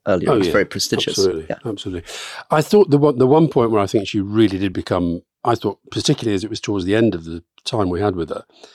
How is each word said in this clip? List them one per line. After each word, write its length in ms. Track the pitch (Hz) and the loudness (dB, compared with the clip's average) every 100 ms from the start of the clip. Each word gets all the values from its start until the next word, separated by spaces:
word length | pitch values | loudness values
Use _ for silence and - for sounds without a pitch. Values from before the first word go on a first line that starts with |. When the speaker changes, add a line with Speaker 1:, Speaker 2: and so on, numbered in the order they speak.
| - | -2
Speaker 1:
earlier, 240 | 92 - | 0 2
Speaker 2:
Oh, 60 | 123 | 0
Speaker 1:
it 20 | |
was 80 | 90 | 2
Speaker 2:
yeah. 60 | |
Speaker 1:
very 120 | 101 | 0
prestigious. 540 | 90 98 - - - - | 0 -4 -4 -2 -2 0
Speaker 2:
Absolutely, 280 | 95 82 87 | 0 -2 -8
Speaker 1:
Yeah. 80 | - 120 | -10 -10
Speaker 2:
absolutely. 420 | 101 104 90 - - - - - | -10 -10 -10 -12 -14 -14 -14 -2
I 100 | 156 | -2
thought 260 | 151 208 185 | 4 4 6
the 60 | 143 | 4
one, 200 | 147 127 | 4 4
the 80 | 131 | 4
one 220 | 156 160 | 6 4
point 240 | 139 117 | 2 2
where 100 | 110 | 2
I 40 | 98 | 2
think 180 | 110 95 | 0 0
she 140 | 107 | -4
really 380 | 98 107 104 95 | 0 2 2 2
did 140 | 98 | -4
become, 500 | 87 - 95 87 85 - _ | -4 -2 0 0 -4 -10 _
I 100 | 120 117 | -2 -2
thought 240 | 107 - - | -2 -6 -10
particularly 440 | 110 - 147 117 98 | -4 -2 0 0 -2
as 80 | |
it 60 | 107 | -4
was 100 | 110 | -8
towards 240 | - 101 90 | -6 -4 0
the 80 | |
end 200 | 110 117 87 | 2 2 0
of 80 | |
the 180 | 82 85 - _ | -8 -14 -16 _
time 260 | - 110 92 | -6 -4 -2
we 100 | 87 | -2
had 160 | 104 92 | -2 -2
with 140 | 80 | -4
her, 140 | - - _ - | -8 -12 _ -20